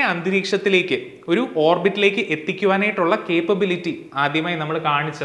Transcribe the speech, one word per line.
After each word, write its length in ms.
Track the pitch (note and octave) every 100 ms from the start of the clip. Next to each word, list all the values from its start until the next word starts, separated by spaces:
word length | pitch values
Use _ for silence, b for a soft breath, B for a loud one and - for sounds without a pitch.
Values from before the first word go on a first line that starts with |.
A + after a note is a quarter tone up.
| B3
അന്തരീക്ഷത്തിലേക്ക്, 840 | F3 F3 G3 F#3 G3 G3+ F#3 - B2+ - - -
ഒരു 120 | F3+ B2 D#3 D#3
ഓർബിറ്റിലേക്ക് 580 | F3 F#3+ G#3 G3+ G3 G#3+ D#3
എത്തിക്കുവാനായിട്ടുള്ള 800 | - - G3+ G3 G#3 G3+ E3+ A3 G#3+
കേപ്പബിലിറ്റി 640 | E3+ E3+ G3 G3 F3+ F3 C3 - C3+
ആദ്യമായി 340 | C#3+ D#3 E3+ E3+
നമ്മൾ 140 | D3+ D#3+ D#3+
കാണിച്ച, 340 | C#3+ D#3 D3